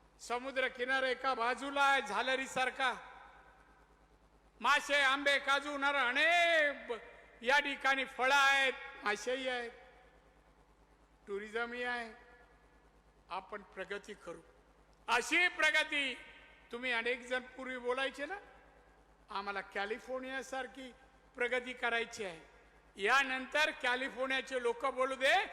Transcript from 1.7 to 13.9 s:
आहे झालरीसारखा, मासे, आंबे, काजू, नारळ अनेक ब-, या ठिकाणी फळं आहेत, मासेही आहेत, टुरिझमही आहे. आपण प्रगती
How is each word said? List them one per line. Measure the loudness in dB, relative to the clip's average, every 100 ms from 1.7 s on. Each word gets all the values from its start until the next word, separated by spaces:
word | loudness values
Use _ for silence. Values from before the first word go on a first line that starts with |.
| 2
आहे | 4 4
झालरीसारखा, | 2 -2 0 0 -2 -2 -2 0 -2 -2 -8 -20 -20 -20 -20 -20 -20 -20 -20 _ _ _ _ _ _ -2
मासे, | 2 2 4 4
आंबे, | 4 4 2 2
काजू, | 2 0 0 -2
नारळ | 0 2
अनेक | 2 2 4 4 4 4 2 0 -6
ब-, | -8 -10 -20 -20 -6
या | 2 4
ठिकाणी | 2 0 2 2
फळं | 0 0 4
आहेत, | 6 6 6 2 0 -8 -6
मासेही | -4 -2 -2 -4 -2
आहेत, | -4 -6 -12 -20 -20 -20 -20 _ _ _ _ _ _ _ _ _ _ -10
टुरिझमही | -8 -6 -6 -6 -4
आहे. | -4 -4 -6 -14 -20 -20 -20 _ _ _ _ _ _ _ -10
आपण | -10 -8 -12
प्रगती | -12 -12 -8